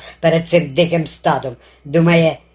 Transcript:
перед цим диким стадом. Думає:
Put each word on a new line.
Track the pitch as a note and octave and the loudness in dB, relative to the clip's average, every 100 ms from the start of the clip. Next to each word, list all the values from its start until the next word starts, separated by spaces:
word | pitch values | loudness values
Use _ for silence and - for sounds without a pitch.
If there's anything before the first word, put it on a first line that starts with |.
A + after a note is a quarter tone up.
| - - | -16 -4
перед | E3 D#3+ E3 | 0 0 2
цим | E3+ C#3+ | 0 0
диким | C3+ E3+ E3 D3+ | -2 0 0 -4
стадом. | - E3 C#3+ C#3 A#2 _ _ | -4 -2 -2 -4 -14 _ _
Думає: | C#3+ D#3+ E3 E3+ D#3+ C#3+ _ | -4 0 4 4 2 -2 _